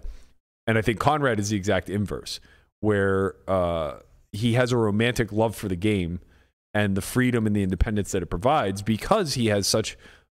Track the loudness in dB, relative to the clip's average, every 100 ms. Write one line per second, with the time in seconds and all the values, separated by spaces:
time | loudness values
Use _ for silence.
0 | -6 -12 -18 _ _ _ -2 0 2 2
1 | 2 2 2 0 0 -2 0 0 0 -2
2 | -2 -6 -10 -14 -16 -20 _ _ 0 2
3 | 2 2 0 -2 -2 0 0 0 -4 -8
4 | -18 _ _ -4 0 2 2 2 2 2
5 | 2 0 -2 0 0 -2 -6 -2 0 0
6 | -2 -6 -12 -20 _ _ _ -2 0 0
7 | -2 0 2 2 0 0 0 -2 -2 -2
8 | -2 -4 -4 -2 2 2 0 -2 -2 -2
9 | 2 0 0 0 0 2 2 0 -2 -8
10 | -20 -20 _